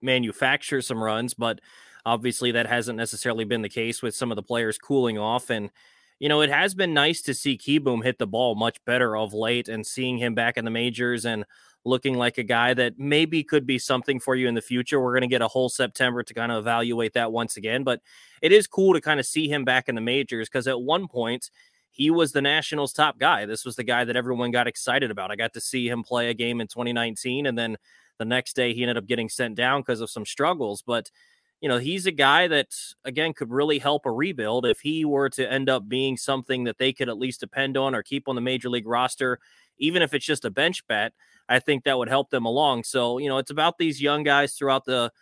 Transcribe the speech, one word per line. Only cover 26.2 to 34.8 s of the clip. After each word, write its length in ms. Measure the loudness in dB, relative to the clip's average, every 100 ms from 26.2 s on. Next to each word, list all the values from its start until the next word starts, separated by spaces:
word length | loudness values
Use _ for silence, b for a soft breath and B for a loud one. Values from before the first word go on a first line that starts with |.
| 0
a 40 |
game 240 | 0 -2 -2
in 60 | -6
twenty 240 | -6 -4
nineteen, 540 | -2 -2 -4 -4 -2
and 140 | -2 -2
then 180 | -4 -6 b b b _
the 80 |
next 300 | -2 0 -2
day 180 | -2 0
he 100 | 0
ended 140 | -2 -2
up 100 | -2
getting 220 | -2 -2
sent 280 | -4 -4 0
down 260 | 0 0
'cause 180 | 0 -4
of 80 | -4
some 160 | -8
struggles. 560 | -10 -2 0 0 -4 -6
But, 300 | -4 -4 -4 b b b b b
you 80 | 0
know, 80 | 0
he's 300 | 0 -2 -2
a 40 |
guy 380 | 2 4 6 4
that, 260 | 2 0 -6 -10 -12
again, 300 | -6 -2 -2
could 160 | -2 -4
really 280 | 0 2 2
help 280 | 2 0 0
a 40 |
rebuild 540 | -2 -2 -2 -2 2
if 160 | 2 2